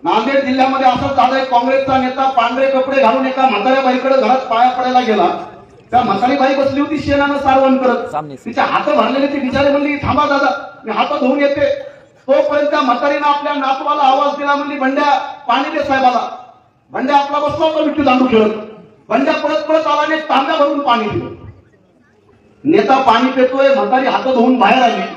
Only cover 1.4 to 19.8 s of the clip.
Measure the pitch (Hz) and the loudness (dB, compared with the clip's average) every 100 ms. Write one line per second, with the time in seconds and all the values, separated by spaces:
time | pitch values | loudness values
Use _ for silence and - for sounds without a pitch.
1.4 | 254 240 254 269 269 262 254 262 269 - | 0 0 2 0 2 0 0 0 0 2
2.4 | 233 254 269 269 262 277 226 262 262 262 | 0 0 0 0 0 2 2 2 -2 0
3.4 | 254 208 254 269 269 247 262 262 214 247 | 0 2 2 2 2 0 2 2 2 0
4.4 | - 226 247 247 254 254 220 202 175 - | 0 2 2 2 0 0 2 0 0 -2
5.4 | - - - - - 240 240 196 247 285 | -10 -18 -20 -20 -2 0 0 0 0 2
6.4 | 269 277 269 269 285 302 302 285 277 285 | 2 2 0 -2 -2 -4 -2 0 0 0
7.4 | 269 262 269 262 262 233 - 151 151 135 | 2 2 4 2 2 -2 -4 -8 -10 -14
8.4 | - 247 - - - 302 226 269 277 285 | -10 -4 -2 -2 0 0 0 0 -2 -2
9.4 | 247 269 285 277 285 277 - 269 294 285 | -4 0 2 2 0 -4 -2 0 0 0
10.4 | 277 - - - 220 208 247 285 254 285 | 0 -2 -10 -14 -8 -4 -2 0 0 2
11.4 | 285 285 285 - - - - _ - 277 | 0 0 -2 -2 -8 -18 -20 _ -2 0
12.4 | 277 285 294 294 262 247 285 294 294 285 | 2 0 0 0 0 0 0 0 0 0
13.4 | 294 285 262 269 285 294 269 269 285 285 | -2 -4 -2 -2 -2 0 2 2 0 -2
14.4 | 285 285 285 277 262 277 294 277 - - | -2 -2 -4 -4 -2 0 0 0 -4 -14
15.4 | - 254 302 311 - 269 254 247 - - | -2 -2 -2 -4 -2 0 2 0 -4 -12
16.4 | - - _ _ _ 262 262 285 285 294 | -18 -20 _ _ _ -6 0 0 0 -2
17.4 | 294 - 320 311 302 302 277 254 254 220 | -4 -2 -2 0 -2 0 0 2 2 2
18.4 | 214 - - - - - - 233 294 302 | 2 -2 -12 -18 -20 -20 -4 -2 0 -2
19.4 | 294 311 311 311 | -2 -4 0 -2